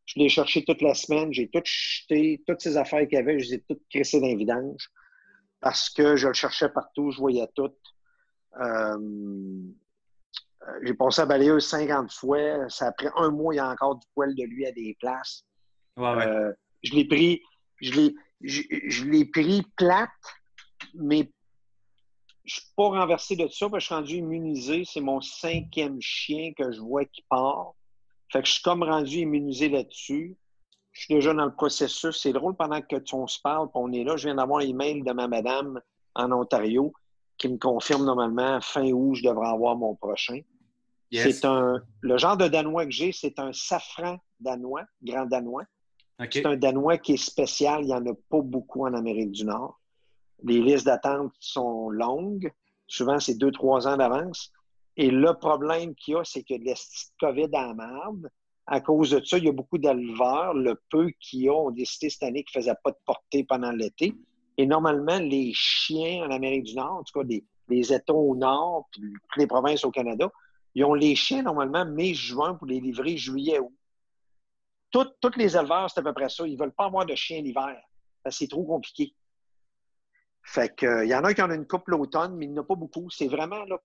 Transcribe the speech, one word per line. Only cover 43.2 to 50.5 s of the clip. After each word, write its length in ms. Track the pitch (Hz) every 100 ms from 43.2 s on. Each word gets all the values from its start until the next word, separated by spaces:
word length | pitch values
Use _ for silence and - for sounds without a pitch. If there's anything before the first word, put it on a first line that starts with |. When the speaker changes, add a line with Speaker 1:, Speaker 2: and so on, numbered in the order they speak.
| 143 -
Speaker 1:
un 120 | 135
safran 640 | - - 170 - - 175 180 _ _
danois, 440 | 127 123 123 143 208 _
grand 240 | 123 127 123
Danois. 380 | 127 120 131 202 _ _ _ _ -
Speaker 2:
Ok. 100 | 120
Speaker 1:
C'est 120 | - 147
un 100 | 135
Danois 400 | 135 135 147 170
qui 160 | -
est 40 | 135
spécial. 580 | - - 135 - 147 151
Il 60 | 139
n'y 60 |
en 120 | 127 120
a 80 | 110 _
pas 120 | 156
beaucoup 440 | 135 127 - 131 131
en 80 |
Amérique 380 | 120 113 107 104
du 140 | 101 107
Nord. 340 | 107 131 - _ _ _ _ _ _
Les 180 | 120